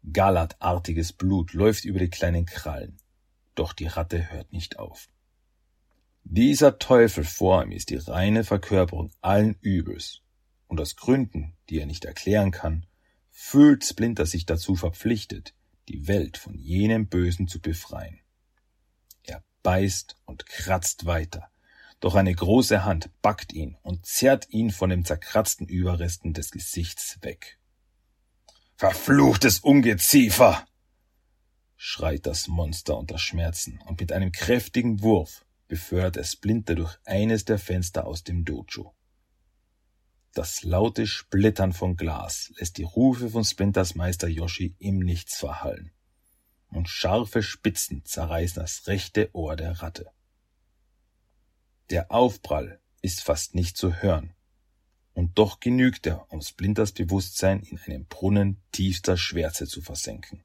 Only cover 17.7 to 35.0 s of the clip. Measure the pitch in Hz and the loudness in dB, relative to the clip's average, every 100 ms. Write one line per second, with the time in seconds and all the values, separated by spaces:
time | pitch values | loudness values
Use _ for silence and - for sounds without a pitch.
17.7 | 82 - - - - _ _ _ _ _ | -8 -10 -14 -14 -18 _ _ _ _ _
18.7 | _ _ _ _ - - - _ _ 95 | _ _ _ _ -20 -18 -18 _ _ 0
19.7 | 92 98 - - - - - - - 95 | 2 0 -2 -10 -20 -20 -18 -16 -12 -4
20.7 | 92 - - 85 85 80 82 - _ _ | -2 -2 -6 -4 -4 -4 -12 -16 _ _
21.7 | _ - _ 92 95 95 87 87 117 123 | _ -20 _ 2 4 4 2 4 4 6
22.7 | 104 98 82 - _ 104 98 - 80 73 | 2 2 -2 -4 _ 0 0 -10 -10 -10
23.7 | - - 87 - - 131 135 - 107 113 | -10 -10 -8 -6 2 4 4 0 -2 -2
24.7 | 98 95 90 87 - - 107 - - 87 | 0 0 0 -2 -6 0 0 0 -4 -4
25.7 | 90 90 87 85 - 82 78 - - - | -2 0 0 -4 -4 -6 -6 -8 -12 -10
26.7 | - 82 - - - - - - _ _ | -6 -8 -8 -12 -10 -12 -12 -18 _ _
27.7 | _ _ _ _ _ _ _ _ _ _ | _ _ _ _ _ _ _ _ _ _
28.7 | _ 98 - - 139 139 110 127 - 147 | _ 2 2 4 6 8 6 4 4 6
29.7 | 139 120 98 - 143 117 - 117 82 - | 6 6 2 6 6 6 8 8 6 -6
30.7 | _ _ _ _ _ _ _ _ _ _ | _ _ _ _ _ _ _ _ _ _
31.7 | _ - - 82 73 - 80 - 85 78 | _ -12 -4 -2 -2 -4 -6 -4 -2 -2
32.7 | 82 - 69 76 78 - 82 82 82 - | -4 -4 -4 -4 -6 -4 -2 -2 -2 -8
33.7 | - - 82 85 87 95 - - 123 - | -10 -10 -6 -2 0 -2 -2 0 0 2
34.7 | 127 120 104 | -2 0 2